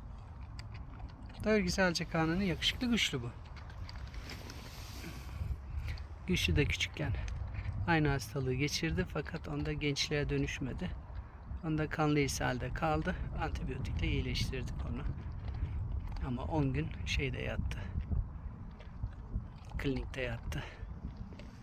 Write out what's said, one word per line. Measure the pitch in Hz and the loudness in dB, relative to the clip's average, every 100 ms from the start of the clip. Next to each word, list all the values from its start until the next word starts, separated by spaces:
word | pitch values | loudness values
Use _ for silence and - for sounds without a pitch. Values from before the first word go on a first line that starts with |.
| - - - - - - - - - - - - - - | -10 -10 -10 -10 -10 -10 -10 -10 -10 -10 -10 -10 -10 -2
Doyur | 208 214 | 4 6
güzelce | 180 185 185 165 160 | 6 6 6 4 2
karnını. | 165 160 175 | 2 4 4
Yakışıklı | 202 151 - - 247 | 4 4 2 2 4
güçlü | 226 - 139 | 4 4 0
bu. | 117 - - - - - - - - - - - - - - - - - - - - - - - - - - - - - - | -4 -8 -12 -12 -10 -8 -8 -8 -8 -8 -8 -8 -10 -10 -10 -10 -10 -10 -8 -8 -8 -6 -4 -4 -4 -4 -4 -4 -6 -6 0
Güçlü | 180 - 156 | 4 6 6
de | 139 | 6
küçükken | - - - 143 - - - - - - - - | 2 0 0 0 0 0 -2 -2 -2 -2 0 4
aynı | 165 147 | 6 6
hastalığı | 139 - 143 131 | 4 0 0 0
geçirdi | 131 143 - 165 165 180 | 2 2 2 2 2 0
fakat | 160 147 165 - | -2 -4 -6 -4
onda | 147 151 | -2 -2
gençliğe | 151 147 139 - 147 139 | 0 0 2 2 2 2
dönüşmedi. | 139 139 - 123 - 180 - - - - - - - 160 | 2 2 0 -2 -2 -4 -4 -6 -8 -10 -12 -8 -4 0
Onda | 156 156 | 2 2
kanlı | - 151 147 | 4 6 6
ishalde | 135 - 135 123 127 | 6 4 2 2 0
kaldı. | - 160 156 180 - - - | 2 4 4 2 0 -2 0
Antibiyotikle | 160 - - 127 - - 160 | 0 0 -2 -2 -2 2 2
iyileştirdik | 139 127 120 - 131 123 - 123 | 2 2 2 2 0 -2 -2 -2
onu. | 120 - - - - - - - - - - - - 139 | -2 -2 -2 -4 -6 -4 -2 -2 -2 -2 -2 -2 -2 -2
Ama | 123 | 0
on | 139 160 139 | 2 4 4
gün | 131 160 - - | 4 0 -2 0
şeyde | - 135 127 | 2 2 0
yattı. | 123 110 - - - - - - - - - - - - - - - - - - - - - - | 0 0 0 -2 -2 -2 2 2 2 -4 -8 -8 -10 -10 -10 -6 -6 -6 -4 -4 -4 -10 -8 0
Klinikte | 143 127 117 135 | 2 2 0 -2
yattı. | 123 117 - 139 - - - - - - - - - - | -2 -2 -2 -4 -4 -8 -10 -8 -8 -8 -10 -10 -12 -12